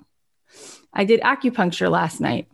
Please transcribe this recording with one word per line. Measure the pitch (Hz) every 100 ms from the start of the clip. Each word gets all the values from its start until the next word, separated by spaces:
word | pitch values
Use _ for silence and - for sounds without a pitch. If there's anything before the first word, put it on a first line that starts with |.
| _ _ _ _ _ - - - _
I | -
did | 202 226
acupuncture | - 269 254 - 180 170 180
last | 165 165 -
night. | 175 120 -